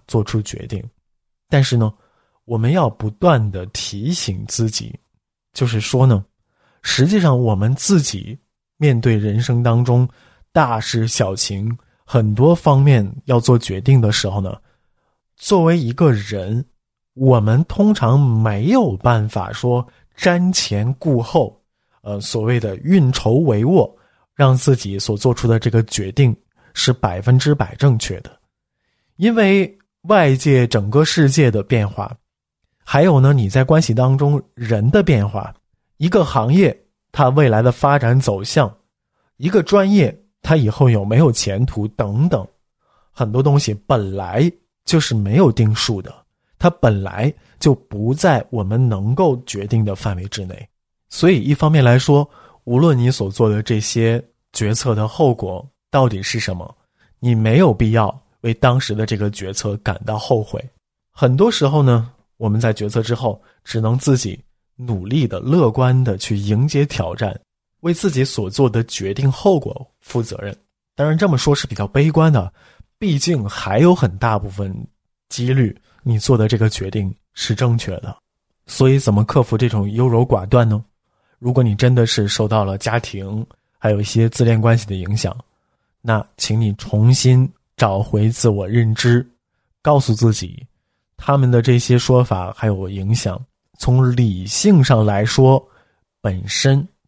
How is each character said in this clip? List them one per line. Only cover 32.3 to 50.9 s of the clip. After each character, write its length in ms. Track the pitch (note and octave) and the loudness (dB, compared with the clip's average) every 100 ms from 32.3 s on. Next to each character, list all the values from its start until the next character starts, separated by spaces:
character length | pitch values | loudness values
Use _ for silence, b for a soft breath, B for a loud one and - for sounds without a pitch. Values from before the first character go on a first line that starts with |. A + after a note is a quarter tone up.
| _ _ _ _ _ | _ _ _ _ _
还 200 | - C#3 | -4 2
有 160 | F3+ C#3 | 4 4
呢， 120 | C3+ | 4
你 160 | C#3+ G2+ | 4 2
在 140 | C3 | 0
关 180 | C3 D#3 | 2 2
系 140 | D#3 | 2
当 240 | A2+ B2+ C3+ | 0 2 2
中 240 | C#3+ D3 - | 2 0 -4
人 360 | - A#2 A2+ A2+ | -12 -4 0 2
的 100 | G#3 | 2
变 260 | F3+ B2+ G2+ | 2 2 0
化， 280 | G2+ - - _ _ _ _ | -4 -10 -14 _ _ _ _
一 100 | D#3+ | 0
个 160 | G3 | 0
行 280 | D3+ C3+ A2+ | 0 0 2
业 240 | E3+ F3 - _ _ _ | 4 2 0 _ _ _
它 160 | - C3 | 0 2
未 200 | C#3 C#3 | 4 4
来 140 | G#2+ | 4
的 80 | B2 | 2
发 260 | - C#3+ C#3+ | 2 2 2
展 240 | A#2 C3 | 2 2
走 220 | B2+ G2 | 0 -4
向， 300 | G#2 - B2 - _ _ _ _ _ _ | -2 -2 -2 -4 _ _ _ _ _ _
一 120 | D3+ | -2
个 140 | G3+ | 0
专 260 | D#3+ G3+ G3 | 2 2 2
业 240 | G3+ C3+ - _ _ | 2 2 -2 _ _
它 140 | - D#3+ | 0 0
以 120 | A2 | 0
后 220 | - C3 | 2 2
有 140 | A2 | 2
没 140 | G2 A#2 | 2 2
有 120 | D#3+ | 2
前 340 | A2 - G2 | 2 -2 -2
途 220 | C3 - G#2 | -2 -2 -6
等 420 | - G#2+ G#2 E3 | -6 -4 -2 0
等， 160 | C3+ F2+ _ _ _ _ _ _ | -2 -6 _ _ _ _ _ _
很 180 | - A2+ | -8 -4
多 100 | A#2+ | 0
东 160 | C#3 C#3+ | 2 2
西 160 | B2+ G2+ - | 0 -6 -2
本 300 | B2+ G2 G2 | -2 -2 -8
来 340 | F#2 G#2 E3+ - _ _ | -6 -2 -2 -2 _ _
就 140 | - E3 | -2 -2
是 160 | C#3+ | 0
没 220 | A2+ G2 C3 | -2 0 2
有 160 | E3+ | 2
定 200 | A2+ G#2+ | 2 0
数 300 | A2 - G2+ | 0 -4 -6
的， 100 | - - _ _ _ _ | -10 -20 _ _ _ _
它 100 | F3 | -2
本 340 | E3+ B2+ G2+ | 2 0 0
来 300 | G2 F#2 B2+ b b b | -4 -4 -4 b b b
就 120 | D#3 | 0
不 400 | B2+ _ G#2 A2+ | 0 _ -6 -4
在 320 | C#3+ F#3 C3 - | 0 2 0 -2
我 140 | A#2 | -6
们 240 | F#2+ A2+ B2+ | -2 0 0
能 260 | G2+ G2+ | 0 -2
够 260 | C3+ F3+ B2 B2 | 0 0 -2 -6
决 180 | G#2 | -10
定 200 | G#2 A2+ | -4 -2
的 100 | G#2 | -2
范 220 | F#2+ A2 F#2 | -4 -6 -8
围 80 | |
之 200 | F#2+ - | -8 -12
内。 240 | F#2 F#2+ - _ _ | -12 -14 -20 _ _